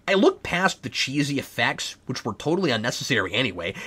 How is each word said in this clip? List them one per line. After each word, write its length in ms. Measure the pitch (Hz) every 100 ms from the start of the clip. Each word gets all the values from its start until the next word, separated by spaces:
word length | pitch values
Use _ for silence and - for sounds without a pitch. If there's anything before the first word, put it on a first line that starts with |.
| -
I 100 | 196
look 280 | 302 -
past 400 | - 175 190 -
the 60 | 110
cheesy 500 | - - 143 139 139
effects, 560 | - - 120 - - - -
which 180 | 120 117
were 80 |
totally 380 | 104 147 185 175
unnecessary 640 | 113 117 - - 120 92
anyway. 400 | 101 131 87 85 -